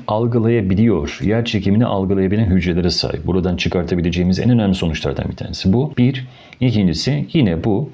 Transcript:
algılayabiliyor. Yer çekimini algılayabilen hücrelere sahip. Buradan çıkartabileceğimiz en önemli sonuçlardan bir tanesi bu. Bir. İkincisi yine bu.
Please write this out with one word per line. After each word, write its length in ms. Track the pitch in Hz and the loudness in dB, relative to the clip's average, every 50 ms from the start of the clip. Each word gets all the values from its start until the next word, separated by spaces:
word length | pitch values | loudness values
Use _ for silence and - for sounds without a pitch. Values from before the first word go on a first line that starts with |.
| - - | -4 -4
algılayabiliyor. 1080 | 107 107 120 117 120 123 107 113 117 117 101 92 95 92 113 117 101 82 71 - - - | -2 0 0 0 0 0 2 2 2 2 2 0 2 2 4 4 2 2 -2 -4 -6 -4
Yer 240 | - 90 107 117 113 | -2 0 0 0 0
çekimini 400 | 113 - 104 92 98 98 107 123 | 0 -2 -2 0 2 2 2 2
algılayabilen 600 | 117 - 98 95 92 98 98 95 95 98 107 113 | 0 0 -2 0 0 0 0 0 0 2 2 2
hücrelere 440 | 98 92 92 85 90 85 87 85 90 | 2 2 2 2 2 0 0 0 0
sahip. 380 | - - - - - - 78 82 | 0 -2 -4 -4 -4 -6 -4 -2
Buradan 300 | 87 92 87 90 87 - | 0 0 0 0 -2 -2
çıkartabileceğimiz 840 | - 90 - 92 87 87 95 87 82 87 82 92 90 90 92 92 | -2 -2 -2 -2 -2 0 -2 0 0 0 0 0 0 0 0 2
en 100 | - 117 | 2 2
önemli 260 | 123 117 107 98 92 | 4 4 4 2 0
sonuçlardan 540 | - - 85 76 - - - 67 - - - | 0 0 -2 -4 -2 -4 -4 -4 -4 -6 -6
bir 40 | - | -6
tanesi 380 | - - - 78 - - 95 95 | -8 -10 -10 -8 -4 0 2 2
bu. 200 | 117 139 151 - - | 2 2 0 0 2
Bir. 300 | 123 127 143 127 127 - - - - - - - | 2 2 2 -2 -6 -12 -14 -20 -20 -18 -8 -2
İkincisi 680 | 127 131 117 107 98 90 78 - - 139 139 147 139 - - | -2 0 2 2 2 2 0 0 -2 -2 -2 -2 -4 -2 0
yine 300 | 170 135 98 82 - - | 0 2 2 0 0 0
bu. 260 | 117 98 104 151 - | 0 0 0 -2 -6